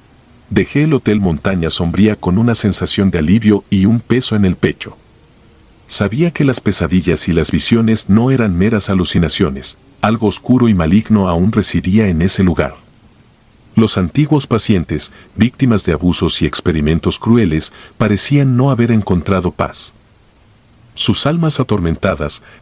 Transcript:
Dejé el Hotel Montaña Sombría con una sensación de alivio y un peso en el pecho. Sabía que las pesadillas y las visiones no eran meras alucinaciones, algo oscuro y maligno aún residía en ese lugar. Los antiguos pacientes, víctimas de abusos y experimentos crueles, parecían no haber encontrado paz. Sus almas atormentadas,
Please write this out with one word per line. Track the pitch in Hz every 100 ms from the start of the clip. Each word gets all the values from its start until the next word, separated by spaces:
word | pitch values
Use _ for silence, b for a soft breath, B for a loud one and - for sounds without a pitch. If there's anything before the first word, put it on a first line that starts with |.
| _ _ _ _ -
Dejé | - 90 143
el | 156
Hotel | 131 - 107
Montaña | 95 76 101 92 80
Sombría | - 85 82 107 101
con | 90 95
una | 117
sensación | 110 104 - 90 - 98
de | 85
alivio | 78 113 107 101 -
y | 101 98
un | 113
peso | - 123 -
en | 107
el | 95 -
pecho. | 92 - - - _ _ _ _ _ _ _ _ -
Sabía | - 101 120 170
que | -
las | 139 123
pesadillas | 107 - 80 90 82 80 -
y |
las | 82 78
visiones | - - 113 113 110 -
no | 104 127
eran | 131 107 87
meras | 104 107 -
alucinaciones, | 95 85 92 80 - 78 67 - - _ -
algo | 104 113 107
oscuro | - - 127 117
y |
maligno | 92 82 101 113 107 92
aún | 85 98
residía | 110 92 - 95 107 104
en | 80
ese | 95 -
lugar. | 92 80 71 - _ _ - _ _ _ _ _ _ 113
Los | 110 98
antiguos | 87 143 151 147 -
pacientes, | 113 - 95 73 76 - B B -
víctimas | 120 - 131 104
de | -
abusos | 76 90 - 82 -
y | 73
experimentos | - - 80 73 85 92 -
crueles, | 110 117 92 78 - B B -
parecían | 107 101 - 143 135 123
no | 139
haber | 120 117
encontrado | 110 101 90 - 95 87
paz. | - 80 - - _ _ _ _ _ _ _ _ _ -
Sus | - - 101 143
almas | 170 156 143
atormentadas, | 127 104 82 78 98 73 73 - B B